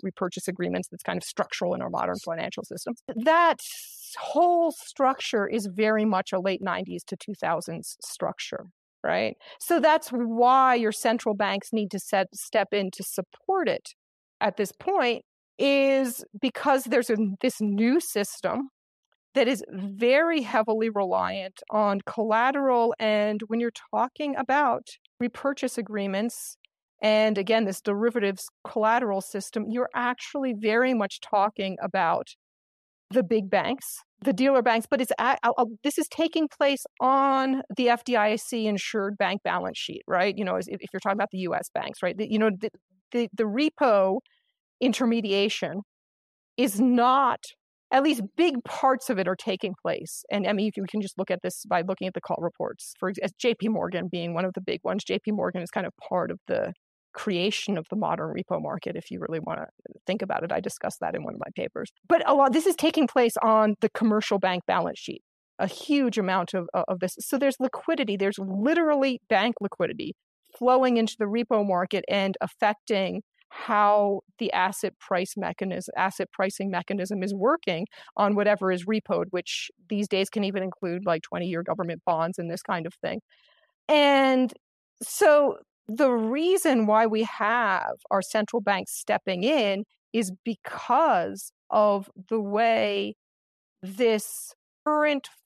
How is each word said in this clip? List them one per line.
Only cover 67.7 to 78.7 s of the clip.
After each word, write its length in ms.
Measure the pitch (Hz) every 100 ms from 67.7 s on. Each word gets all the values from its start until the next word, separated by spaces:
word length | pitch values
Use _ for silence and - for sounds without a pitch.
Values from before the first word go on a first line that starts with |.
| - - 311 220 196
There's 220 | 196 202
literally 840 | 196 190 233 330 320 294 269 - -
bank 280 | 202 220 -
liquidity 540 | 202 - 165 - - - _ _ _ -
flowing 400 | 247 254 254 233
into 160 | 226 -
the 60 | 208
repo 380 | 226 240 220
market 400 | 202 180 180 196 -
and 260 | 202 196 185
affecting 800 | 175 - 208 208 - 202 185 185 - _ _
how 720 | - - 208 208 208 202 196 - -
the 120 | 208
asset 420 | 180 185 196 190 -
price 340 | - 185 190 -
mechanism, 560 | 180 185 190 180 - -
asset 340 | 190 - 185
pricing 380 | - 190 - 196
mechanism 500 | 175 - 202 185 208
is 140 | 185 196
working 500 | 220 330 - 165 180 - - -
on 160 | 202
whatever 380 | 208 208 208 190